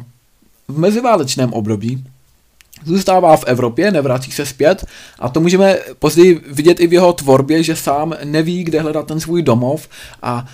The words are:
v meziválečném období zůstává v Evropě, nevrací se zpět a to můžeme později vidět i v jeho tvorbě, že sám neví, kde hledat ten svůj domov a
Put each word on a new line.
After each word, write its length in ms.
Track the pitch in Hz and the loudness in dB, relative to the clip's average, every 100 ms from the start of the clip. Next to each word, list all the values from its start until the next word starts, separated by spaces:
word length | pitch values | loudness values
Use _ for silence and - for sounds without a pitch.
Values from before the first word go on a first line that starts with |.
| 123 _ _ _ _ _ - | -10 _ _ _ _ _ -12
v 100 | 143 | -2
meziválečném 720 | 180 214 247 208 131 - 127 | 0 0 0 0 0 -2 -2
období 500 | 117 107 107 113 131 131 _ _ _ _ _ _ - 156 | -2 -4 -4 -4 -8 -10 _ _ _ _ _ _ -14 -4
zůstává 520 | 190 185 185 170 156 | -2 0 2 4 4
v 60 | - | 2
Evropě, 440 | 117 120 117 202 | -2 -2 0 0
nevrací 400 | 175 135 127 131 | 0 -2 -4 -6
se 140 | - 143 | -10 -8
zpět 400 | - 143 196 - - - - | 0 0 0 -6 -18 -20 -10
a 100 | 127 | -4
to 100 | 156 | 0
můžeme 380 | 170 185 196 185 113 131 | 2 4 2 2 -4 -6
později 420 | 151 156 185 165 131 | 0 4 6 4 -2
vidět 320 | 139 156 170 | 0 2 4
i 80 | 170 | 4
v 60 | |
jeho 200 | 175 180 | 4 4
tvorbě, 500 | 175 135 131 139 160 | 2 2 2 2 0
že 120 | 160 160 | 0 -4
sám 400 | - 143 160 160 | -2 -2 -4 -6
neví, 400 | 143 156 160 175 | -6 -4 -2 -4
kde 180 | 170 156 | -4 -4
hledat 260 | 156 156 143 | -2 -6 -6
ten 120 | 156 | -8
svůj 220 | 160 175 | -4 -2
domov 480 | 143 120 123 156 - - - - | 0 0 0 -6 -8 -20 -20 -12
a 240 | - 123 127 | -8 -8 -10